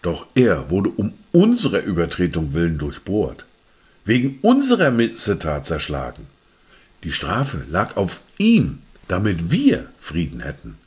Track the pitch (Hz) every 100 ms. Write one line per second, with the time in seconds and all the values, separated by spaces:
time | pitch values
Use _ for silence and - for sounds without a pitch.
0 | 85 80 - - 120 80 69 90 - -
1 | 98 - - 170 208 240 - 98 - 85
2 | 82 - 90 80 78 73 85 78 71 -
3 | - 104 78 67 - _ _ _ _ _
4 | - 123 131 135 214 262 269 233 160 117
5 | 117 - - 98 80 73 71 80 - 71
6 | 64 - - _ _ _ _ - _ _
7 | 82 78 71 104 139 90 - 85 107 -
8 | 95 - _ _ 214 226 92 67 - -
9 | - 90 107 85 85 165 277 - - -
10 | - 80 78 - 71 69 55 52